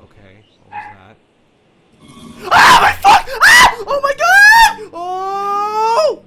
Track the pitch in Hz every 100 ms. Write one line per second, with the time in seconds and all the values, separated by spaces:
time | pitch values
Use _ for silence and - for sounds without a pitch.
0 | _ _ 98 98 107 _ _ - 831 831
1 | - 110 _ _ _ _ _ _ _ _
2 | _ 1077 - - - - - - 831 -
3 | 784 831 - 508 587 - 508 480 415 554
4 | 554 571 679 784 831 906 906 880 427 330
5 | 359 370 381 392 403 403 415 427 440 466
6 | 622 440